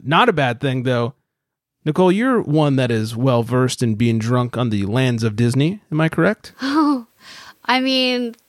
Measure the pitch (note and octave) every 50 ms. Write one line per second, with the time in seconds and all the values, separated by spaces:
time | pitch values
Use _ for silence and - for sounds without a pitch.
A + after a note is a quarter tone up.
0 | - B2+ D#3+ F#3+ B3 A#3+ F3+ D3 C3+ B2 A#2 - C#3+ C3+ B2+ C3 A#2+ C3 B2 A#2+
1 | A#2+ A#2 - _ _ _ _ _ _ _ _ _ _ _ _ _ _ D#3 D3 F#3
2 | F#3 F3+ F3+ G#3 B3 C4+ B3+ G#3 - - D3 D#3 D3+ D3 C3+ C3+ B2+ A#2+ A#2 A2
3 | A2 A2 A2+ A2+ C3 C3+ B2 A#2 A2+ A2+ B2 B2+ B2+ B2+ - - B2 A2+ G#2+ G2+
4 | A#2+ A#2 A2+ A2+ A2 A#2 B2+ B2 B2 A#2+ - A2+ B2 A#2 G#2+ G2+ G2 F#2+ A2 C3
5 | C3 B2+ A#2+ A2 A#2 A2 G#2 A2 A#2+ A#2 A#2+ C3 C#3+ E3+ G3+ G#3 - _ D#3 D#3
6 | D#3+ D#3+ - E3 E3 F#3+ A3 - - - - - C4 C#4 C#4+ D#4+ D4 D4 C#4+ B3
7 | A3+ - _ _ - - - - - - - _ - - B3 C4 C4 C4+ C4 C4
8 | B3+ B3+ B3 B3 B3 A#3 A3+ - _